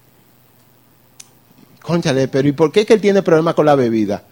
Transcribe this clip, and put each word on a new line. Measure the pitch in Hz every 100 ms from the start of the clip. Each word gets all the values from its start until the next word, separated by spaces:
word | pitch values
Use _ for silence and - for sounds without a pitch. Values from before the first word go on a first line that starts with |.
| _ _ _ _ _ _ _ _ _ _ _ - - _ _ _ _ _
Cónchale, | - 170 165 131 131
pero | 135 143
¿y |
por | 143 156
qué | 208
es | 214
que |
él | 220
tiene | 202 196
problema | 180 160 165
con | 156 151
la | 139
bebida? | 123 113 101 98 -